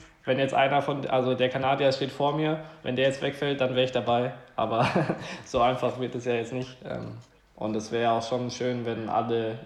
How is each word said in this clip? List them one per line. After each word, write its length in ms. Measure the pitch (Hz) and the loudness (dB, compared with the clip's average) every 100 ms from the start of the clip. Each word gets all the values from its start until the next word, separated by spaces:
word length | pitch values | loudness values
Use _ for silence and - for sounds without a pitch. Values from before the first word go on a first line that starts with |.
| - _ | -20 _
wenn 140 | - 131 | -2 0
jetzt 160 | 135 | 2
einer 280 | - 143 175 | 4 4 4
von, 240 | 170 143 120 | 0 -4 0
also 280 | 127 127 | 2 2
der 140 | 127 127 | 2 2
Kanadier 420 | 135 135 139 139 | 2 0 4 2
steht 180 | 131 131 | 2 -2
vor 240 | - 143 151 | 0 0 2
mir, 280 | 156 156 - - | 0 -2 -6 -10
wenn 140 | - 127 | -4 2
der 100 | 135 | 2
jetzt 160 | 131 | 2
wegfällt, 380 | 143 - 143 135 | -4 -2 -2 0
dann 140 | 127 127 | 2 2
wär 80 | |
ich 80 | 127 | 2
dabei. 400 | 123 110 120 127 - - - | 0 2 2 0 -4 -10 -4
Aber 320 | 110 113 123 175 156 165 | 0 2 2 2 0 -4
<laughs> 280 | - - | -6 -12
so 160 | - 127 | -4 2
einfach 380 | 123 127 127 131 | 2 2 -2 -2
wird 140 | 120 120 | -6 -4
es 80 | |
ja 100 | 123 | -2
jetzt 180 | 117 113 | -2 -2
nicht. 240 | 127 127 - | -6 -8 -12
Ähm, 320 | - 117 113 113 - _ _ | -10 -8 -8 -12 -18 _ _
und 200 | - 110 107 | -6 -4 -2
es 160 | - | -2
wär 200 | 117 117 | 0 2
auch 140 | 117 - | 2 0
schon 220 | 123 123 | -2 -2
schön, 340 | - 123 123 | -2 -2 -2
wenn 240 | 117 113 110 | -4 -4 -2
alle 520 | 113 117 117 110 110 | -2 0 0 0 -4